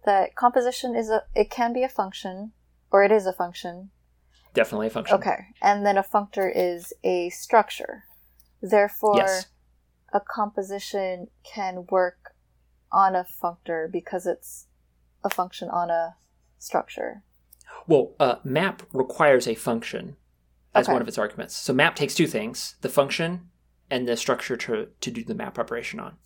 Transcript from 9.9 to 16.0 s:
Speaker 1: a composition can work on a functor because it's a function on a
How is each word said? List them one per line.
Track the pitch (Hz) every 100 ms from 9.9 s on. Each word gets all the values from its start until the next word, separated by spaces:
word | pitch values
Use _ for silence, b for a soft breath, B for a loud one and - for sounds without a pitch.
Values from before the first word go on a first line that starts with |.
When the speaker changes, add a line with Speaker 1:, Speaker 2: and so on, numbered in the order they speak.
| _ _
Speaker 1:
a | 202
composition | - - 208 208 190 202 - 202 190 180 180 _
can | - 220 190 180 180
work | 190 180 - - _ _ _ _ _ -
on | - 196 185
a | 180 -
functor | 175 175 - 165 165
because | 175 - 185 180
it's | - - - - _ _ _ _ _
a | 202
function | - 185 - 170
on | 175 170
a | 165